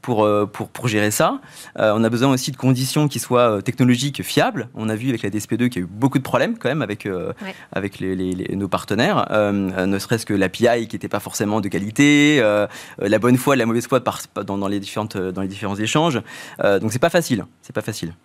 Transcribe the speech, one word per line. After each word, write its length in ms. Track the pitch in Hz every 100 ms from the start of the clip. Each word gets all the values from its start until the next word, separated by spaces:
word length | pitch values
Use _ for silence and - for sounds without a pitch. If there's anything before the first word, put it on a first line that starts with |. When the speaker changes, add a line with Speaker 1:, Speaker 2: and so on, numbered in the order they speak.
Speaker 1:
pour, 220 | - 113
euh, 240 | 107 104 104
pour, 220 | - 110
pour 180 | - 120
gérer 240 | 107 104
ça. 300 | 107 165 277 - - - -
Euh, 160 | 107 107
on 80 |
a 60 | 113
besoin 240 | 117 135
aussi 180 | 131 143
de 60 | 135
conditions 500 | 127 127 131 - 151
qui 120 | 120
soient, 380 | - 123 120 104
euh, 40 |
technologiques 640 | 95 113 127 120 139 135
fiables. 440 | - - 202 208 117
On 160 | 107 110
a 60 | 110
vu 140 | 127
avec 120 | 113
la 80 | 101
D 80 | 104
S 80 | -
P 120 | 110
deux 100 | 123
qu'il 140 | 107
y 20 | 90
a 20 |
eu 20 |
beaucoup 260 | 101 131 135
de 60 |
problèmes 340 | 131 123 160 233
quand 120 | -
même 120 | 156
avec, 240 | 107 101 104
euh, 280 | 92 87 -
Speaker 2:
Ouais. 100 | 196 190 -
Speaker 1:
avec 280 | - 98 -
les, 160 | 92 95
les, 180 | 92
les, 220 | 92 - 98
nos 120 | 98
partenaires, 600 | 92 - 104 151 175 -
euh, 400 | 107 104 101 95 92
euh, 80 | 92
ne 140 | 98
serait-ce 260 | - 113 -
que 80 |
l'A 160 | 101 95
P 140 | -
I 240 | 117 120 113
qui 80 | 98
n'était 120 | 98
pas 120 | 104
forcément 420 | - - 104 107
de 60 | 98
qualité, 720 | 87 101 110 143 147 147 151
euh, 260 | 110 104 101 - - -
euh, 100 | 101
la 100 | 104
bonne 180 | 117 127
foi, 180 | 135 135
la 120 | 113
mauvaise 200 | 117 120
foi 160 | 131
par, 180 | 113 - - -
dans, 140 | 98 98
dans 100 | 98
les 120 | 101
différentes, 380 | 101 - 107 104
dans 240 | 92 92
les 60 | 98
différents 280 | 101 107 101
échanges. 440 | 107 151 165 120 - - - -
Euh, 160 | 101 98
donc 120 | 110
c'est 60 | 117
pas 140 | 170
facile, 340 | 180 165 113 - _
c'est 140 | - -
pas 80 |
facile. 320 | 110 107 82 87